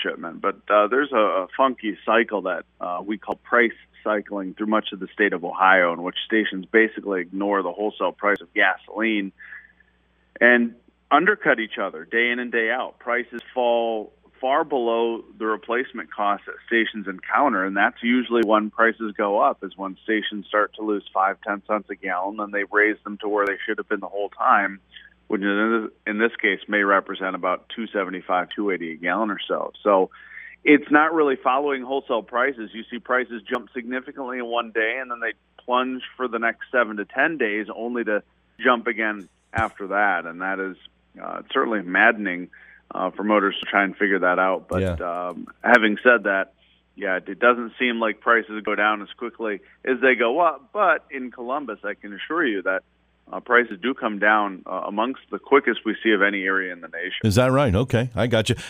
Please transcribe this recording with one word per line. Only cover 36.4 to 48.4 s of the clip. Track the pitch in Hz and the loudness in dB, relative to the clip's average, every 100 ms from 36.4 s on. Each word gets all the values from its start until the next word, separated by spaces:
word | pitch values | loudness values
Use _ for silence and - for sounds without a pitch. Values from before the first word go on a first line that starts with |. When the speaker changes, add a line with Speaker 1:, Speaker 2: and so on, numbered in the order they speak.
| 117 110 - | -2 -4 -2
Speaker 1:
seven | 127 113 104 | 0 0 -2
to | 101 | -6
ten | 131 151 160 | 0 0 0
days, | 113 104 104 104 | -2 -2 -6 -8
only | 117 120 113 | -6 -4 -2
to | 104 - _ _ _ | -2 -4 _ _ _
jump | 127 120 113 | 2 2 0
again | 107 110 104 87 _ _ | -2 -2 -4 -10 _ _
after | - 110 - 98 | -4 -4 -4 -4
that. | 98 104 87 82 | 2 2 2 -4
And | 85 | -6
that | 92 95 | -6 -4
is, | 95 92 _ _ _ 95 | -6 -8 _ _ _ -16
uh, | 90 87 - | -12 -12 -4
certainly | 135 135 110 | -2 0 -2
maddening, | 87 92 110 110 101 87 87 - - - _ | -2 4 4 4 -2 -6 -8 -16 -20 -20 _
uh, | 90 92 | -4 -4
for | 87 | -2
motorists | 104 107 98 87 | 2 2 2 -2
to | - | 0
try | 101 | 0
and | 98 - | 0 0
figure | 101 95 | 0 2
that | 90 90 | 2 2
out. | 92 90 - | 2 0 -4
But, | 90 | -2
Speaker 2:
Yeah. | 92 82 90 87 90 | -2 -2 -6 -6 -8
Speaker 1:
um, | 85 - - | -10 -14 -6
having | - 120 107 104 | 6 6 6 4
said | 127 120 | 4 4
that, | 101 98 95 _ _ _ _ - | 4 0 -2 _ _ _ _ -8
yeah, | 98 92 | -4 -4
it | 90 92 | -6 2
doesn't | - 120 117 - | 4 4 -2 -2
seem | 127 117 | -2 0
like | 113 104 | -2 -2
prices | - 117 | 2 2